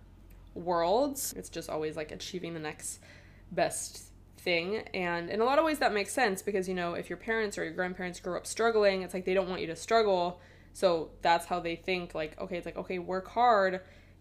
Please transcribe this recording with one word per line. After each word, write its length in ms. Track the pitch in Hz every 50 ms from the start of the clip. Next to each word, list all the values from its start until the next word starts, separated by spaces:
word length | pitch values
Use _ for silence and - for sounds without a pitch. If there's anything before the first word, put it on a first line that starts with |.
| - - - - - - - - - - -
worlds. 800 | 185 170 175 175 170 165 175 202 247 285 285 285 - - - -
It's 160 | 185 180 -
just 200 | - 170 165 -
always, 280 | - 156 156 156 151
like, 160 | 165 151 - -
achieving 400 | 175 - - - 175 175 165 170
the 80 | 156
next 380 | 151 151 160 - - - - - - - - - - - - - - -
best 520 | 175 175 160 - - - - - - - - - - - - - -
thing. 500 | - - 180 175 165 170 185 214 220 - - -
And 360 | 190 180 175 170 170 170 170
in 120 | - 214
a 20 | 226
lot 160 | 254 277 311
of 60 | 320
ways 140 | 311 302 -
that 120 | 269 226
makes 220 | 208 202 196 - -
sense 280 | 277 247 208 190 190
because, 280 | - 202 202 190 185 185
you 40 | 185
know, 200 | 180 175 170 170
if 160 | 185 180 -
your 80 | 202
parents 400 | 196 - 240 226 226 220 202 202
or 80 | 180 165
your 80 | 160 160
grandparents 480 | 180 185 180 185 - 180 180 175 -
grew 160 | - 185 170
up 100 | - -
struggling, 540 | - - - 226 233 220 214 208 196 190 185
it's 120 | 185 175 -
like 120 | 185 180
they 80 | 190 185
don't 160 | 190 180 175
want 100 | 185 -
you 80 | 156
to 80 | 165 160
struggle. 640 | - - - 226 226 214 202 190 180 175 180 175 - - - - - - -
So 380 | - - 196 180 170 160 147 - - -
that's 260 | - 170 170 175 -
how 120 | - 180 175
they 160 | 165 170 165
think, 400 | 165 - 190 185 180 175 - -
like, 240 | 160 156 151 - -
okay, 160 | 190 185 185
it's 100 | 175 170
like, 120 | 170 -
"Okay, 200 | - 180 - 185
work 300 | 180 170 175 185 185 190
hard, 540 | - - 233 247 247 220 202 190 185 180 - - - - - - - - -